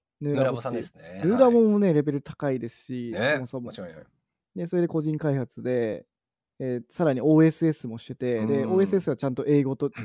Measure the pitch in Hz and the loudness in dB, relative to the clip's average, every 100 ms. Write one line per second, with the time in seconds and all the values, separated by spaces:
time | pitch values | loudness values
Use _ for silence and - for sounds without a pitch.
0 | _ _ 147 143 135 123 127 120 104 - | _ _ -4 0 0 0 -6 -6 -8 -14
1 | - 92 165 240 254 233 220 208 196 151 | -18 -4 0 6 6 6 4 4 4 2
2 | 147 143 - - 147 131 120 - - 127 | 2 -2 -8 -6 -4 -4 -6 -12 -12 -10
3 | 120 104 123 147 123 135 120 - 90 78 | -8 -4 -2 -2 -4 -10 -12 -14 -16 -18
4 | - _ _ _ _ 190 170 180 170 165 | -20 _ _ _ _ -10 -4 -2 0 -2
5 | 151 156 156 139 123 - 117 123 113 92 | -2 -2 -2 -2 -4 -8 -4 -2 -2 -4
6 | - _ _ _ _ _ 131 123 - - | -12 _ _ _ _ _ -6 -6 -8 -2
7 | 165 127 135 156 160 - 165 151 123 113 | 0 2 4 6 6 4 -2 -2 -8 -12
8 | - 131 127 117 110 110 113 185 196 196 | -14 -8 -4 -2 0 0 0 2 2 2
9 | 170 131 139 131 139 147 135 135 143 - | 0 -2 -2 -2 2 2 2 -2 -4 -4